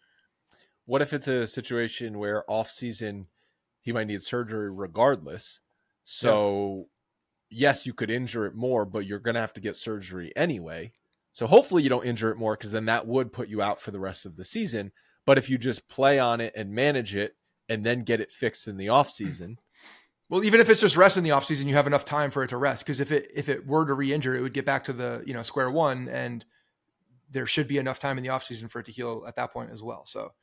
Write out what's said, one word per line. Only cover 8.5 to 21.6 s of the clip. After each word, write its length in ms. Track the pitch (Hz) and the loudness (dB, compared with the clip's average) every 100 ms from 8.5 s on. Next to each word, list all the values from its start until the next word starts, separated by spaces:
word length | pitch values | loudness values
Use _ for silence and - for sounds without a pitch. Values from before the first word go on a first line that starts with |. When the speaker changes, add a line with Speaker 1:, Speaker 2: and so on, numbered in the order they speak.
| 110 | -2
Speaker 1:
more, 280 | 123 123 | 0 0
but 220 | 101 107 98 | 0 -4 -6
you're 140 | 104 | -4
gonna 200 | 117 117 | -2 -2
have 120 | 110 | -4
to 60 | 104 | -6
get 160 | 101 - | -8 -6
surgery 560 | 117 107 92 92 85 | -8 -8 -8 -10 -8
anyway. 580 | - 175 113 80 82 110 - _ _ _ | -2 -2 -2 -8 -12 -14 -18 _ _ _
So 160 | - 117 | -6 8
hopefully 360 | 208 269 180 | 8 8 4
you 40 | 135 | 4
don't 160 | 123 | 2
injure 260 | 123 113 110 | 0 -2 -2
it 60 | 107 | 0
more, 200 | 110 110 | -2 -4
'cause 160 | 107 | -4
then 140 | 110 110 | -4 0
that 200 | 117 113 | 0 2
would 260 | 127 117 | 0 0
put 160 | - 92 | -6 -6
you 140 | 104 | -2
out 180 | 101 104 | -2 -2
for 120 | - | -6
the 80 | 101 | -8
rest 260 | 95 95 98 | -8 -8 -14
of 80 | 82 | -14
the 80 | |
season. 480 | 95 226 202 113 98 - _ _ | -8 -6 -4 -4 -8 -14 _ _
But 140 | - 135 | 6 6
if 100 | 131 | 6
you 80 | 127 | -2
just 320 | 123 113 - | 0 -4 -8
play 300 | - 135 139 | 2 4 6
on 220 | 123 117 | 4 2
it 120 | 113 - | -2 -6
and 160 | 101 | -6
manage 420 | 107 143 139 104 | 0 2 2 -2
it 220 | 101 107 - _ _ - | -2 -4 -6 _ _ -6
and 180 | 110 110 | -2 0
then 160 | 123 | 0
get 180 | 117 113 | 0 0
it 120 | 107 | -2
fixed 340 | - 117 - - | -4 -4 -4 -10
in 100 | 98 | -6
the 120 | 101 | 4
off 200 | 127 139 | 4 4
season. 520 | - 95 85 87 120 _ _ - - _ _ _ | -2 -8 -8 -12 -16 _ _ -20 -20 _ _ _
Speaker 2:
Well, 160 | 180 | 0
even 160 | 214 226 | 6 6
if 80 | 226 | 8
it's 120 | 220 | 8
just 160 | 208 147 | 6 8
rest 200 | 190 190 | 8 8
in 80 | |
the 60 | 165 | 4
off 140 | 139 | 2
season, 240 | - 147 | 2 -2